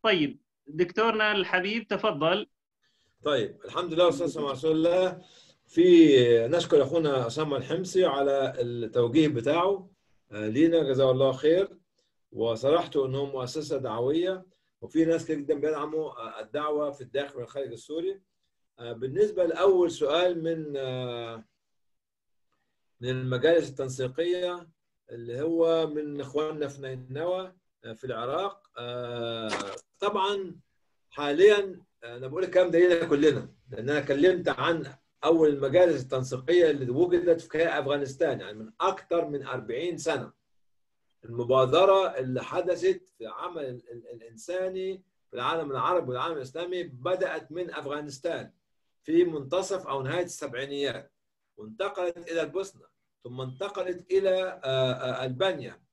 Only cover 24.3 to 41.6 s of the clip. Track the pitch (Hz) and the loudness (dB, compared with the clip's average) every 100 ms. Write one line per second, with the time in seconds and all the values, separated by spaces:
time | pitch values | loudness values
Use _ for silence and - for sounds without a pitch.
24.3 | 180 180 175 170 _ _ _ _ 117 117 | -2 -4 -6 -14 _ _ _ _ -16 -10
25.3 | 123 156 165 165 165 160 151 151 143 139 | -6 -2 2 2 2 0 -4 -6 -8 -6
26.3 | 147 156 156 139 135 135 131 - 139 175 | -4 -4 -6 -8 -8 -12 -12 -10 -6 -4
27.3 | 185 185 _ _ _ 117 113 127 113 120 | -4 -8 _ _ _ -18 -12 -8 -6 -4
28.3 | 160 196 - _ 117 120 123 120 120 117 | -4 -6 -10 _ -14 -10 -8 -8 -6 -6
29.3 | 113 110 104 98 98 _ _ 202 214 190 | -6 -6 -6 -8 -12 _ _ -4 -2 -2
30.3 | 202 185 - _ _ _ _ _ - 147 | -2 -8 -14 _ _ _ _ _ -6 -2
31.3 | 147 202 208 196 175 _ _ 117 123 131 | 6 8 6 0 -10 _ _ -16 -12 -10
32.3 | 156 180 180 175 165 180 170 143 143 151 | -6 0 2 4 6 6 6 4 4 4
33.3 | 123 - _ _ - 120 147 - 139 175 | 2 -6 _ _ -8 -2 -2 0 4 4
34.3 | 180 156 131 147 165 - - _ _ 147 | 4 -2 -2 -2 -2 -6 -16 _ _ 2
35.3 | 165 156 139 135 170 180 143 127 135 123 | 4 4 4 2 6 6 4 -2 -6 -4
36.3 | 131 - 180 165 143 123 127 175 170 175 | -6 2 4 4 2 -2 0 2 2 2
37.3 | 165 - 160 165 147 135 143 139 131 160 | 0 0 -2 0 0 -2 -2 -4 -2 -2
38.3 | 123 92 107 110 _ 180 185 - 170 151 | -2 -8 -14 -16 _ -2 -2 -4 -2 -2
39.3 | 143 127 127 110 117 175 156 160 143 - | -8 -8 -10 -6 -6 -6 -6 -4 -4 -6
40.3 | _ _ _ _ _ _ _ _ _ 117 | _ _ _ _ _ _ _ _ _ -10
41.3 | 117 120 131 | -6 2 2